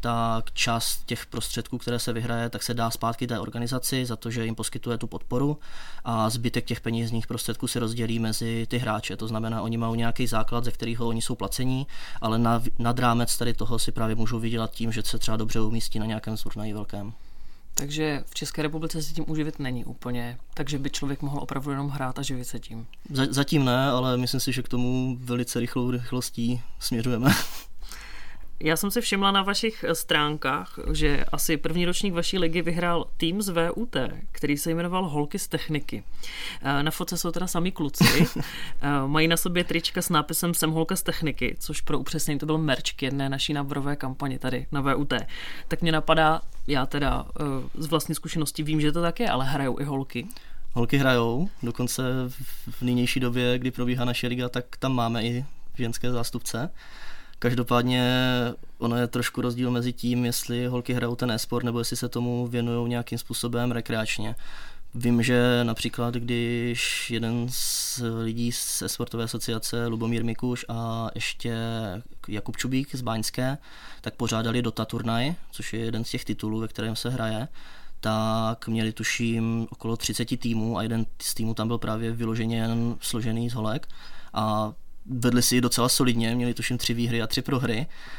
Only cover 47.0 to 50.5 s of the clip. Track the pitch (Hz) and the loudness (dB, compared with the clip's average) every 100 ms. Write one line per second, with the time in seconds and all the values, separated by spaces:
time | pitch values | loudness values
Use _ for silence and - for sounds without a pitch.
47 | 139 127 - - 147 131 127 - 151 156 | 2 0 -2 -4 -2 -2 -4 -4 0 0
48 | - 156 165 165 147 - 151 156 151 170 | 0 -4 -4 -2 -2 -2 0 2 2 2
49 | 170 170 233 131 131 143 135 - 147 135 | 0 2 0 2 2 2 0 -2 -2 -4
50 | 131 123 190 - - | -4 -6 -6 -10 -6